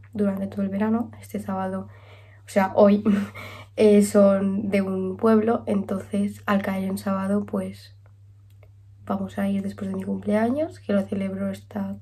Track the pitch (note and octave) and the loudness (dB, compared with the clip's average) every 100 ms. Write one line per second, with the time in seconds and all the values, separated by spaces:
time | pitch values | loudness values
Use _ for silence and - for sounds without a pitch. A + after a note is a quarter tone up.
0 | - G#3 G3+ F#3+ G3 G3+ G3 G3 G#3+ A3+ | -14 -2 -2 0 -6 -4 -4 -2 0 0
1 | A#3 - - G3+ G3+ F#3+ F#3+ F#3+ F#3+ - | -2 -10 -12 -10 -6 -6 -4 -8 -10 -18
2 | - - - - - G3+ F#3+ - G3+ G#3 | -20 -20 -20 -20 -2 0 2 6 6 6
3 | A3 G3 - - - - - - G#3+ G#3 | 4 0 0 -10 -16 -16 -10 4 6 8
4 | G3+ G#3 G3 G3 G3 G3 G3+ G3 F#3+ F#3 | 6 6 6 4 0 -2 0 0 0 -2
5 | F#3 F#3 A3+ A3 A3 A#3+ - G3+ F#3+ F#3+ | -4 0 4 4 4 -2 0 -2 -2 -6
6 | - G3+ G3+ - - G3+ G3 F#3+ F#3+ F#3+ | -4 -4 -4 -6 -2 0 0 -4 -4 -4
7 | G3 F#3+ F#3+ G#3 G3+ G3 F#3+ - - - | -4 -4 -2 -2 -2 -6 -6 -12 -20 -20
8 | - - - - - - - - - - | -20 -20 -20 -20 -20 -20 -20 -20 -20 -20
9 | - G3 F#3+ - G3 G3 G3 - F#3+ F#3+ | -6 -6 -4 -4 -2 -2 -4 -8 -8 -6
10 | F#3+ F#3+ G3+ G#3 A#3 C#4 E4 - - G3+ | -6 -6 0 0 0 -2 -4 -6 -2 -2
11 | F#3+ G3 F#3+ F#3+ C#3 F#3+ - G#3 G3 G3+ | -2 -4 -4 -4 -6 -6 -10 -8 -8 -10